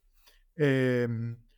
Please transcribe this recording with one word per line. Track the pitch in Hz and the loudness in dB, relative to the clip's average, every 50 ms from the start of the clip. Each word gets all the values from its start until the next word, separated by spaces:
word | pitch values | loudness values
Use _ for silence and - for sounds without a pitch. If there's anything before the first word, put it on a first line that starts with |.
| _ _ _ _ _ _ _ _ _ _ _ | _ _ _ _ _ _ _ _ _ _ _
Øhm, | 170 147 143 131 131 131 127 127 123 120 117 117 113 117 117 117 - - _ _ | -2 0 2 2 2 2 2 2 0 0 -2 -4 -4 -6 -8 -8 -12 -18 _ _